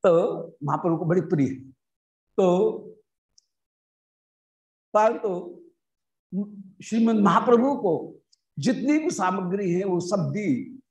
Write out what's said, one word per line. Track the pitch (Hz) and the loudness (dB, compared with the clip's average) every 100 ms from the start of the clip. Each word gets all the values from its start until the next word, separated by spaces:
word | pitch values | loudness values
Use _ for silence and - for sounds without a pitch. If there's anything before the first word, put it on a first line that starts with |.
तो | 196 170 190 135 - - | 6 4 2 -4 -10 -10
महाप्रभु | 143 147 180 160 | -4 -2 0 -2
को | 165 | 0
बड़ी | 180 | 0
प्रिय | 175 185 135 | 0 0 0
है। | - - - _ _ _ _ _ - | -2 -14 -20 _ _ _ _ _ 0
तो | 185 180 175 175 - - _ _ _ _ _ _ _ _ _ _ _ _ _ _ _ _ _ _ _ | 2 4 0 -2 -14 -20 _ _ _ _ _ _ _ _ _ _ _ _ _ _ _ _ _ _ _
परंतु | 208 220 233 214 175 - - - _ _ _ _ _ _ 180 208 - - _ | 2 2 2 -4 -4 -8 -18 -20 _ _ _ _ _ _ -8 -8 -10 -20 _
श्रीमद | 147 226 226 220 | -6 0 2 4
महाप्रभु | 202 185 233 240 262 285 | 4 4 6 4 4 0
को | 196 147 - - _ _ _ - | -2 -2 -4 -16 _ _ _ -4
जितनी | 143 - 240 302 | -2 -2 0 0
भी | 311 | 0
सामग्री | - 185 190 185 196 196 | -2 -2 -2 -4 -4 -2
है | 175 | -2
वो | 196 180 | 0 -2
सब | 175 196 | -2 -2
दी | 147 143 202 123 - - _ | -2 -4 -2 -2 -4 -16 _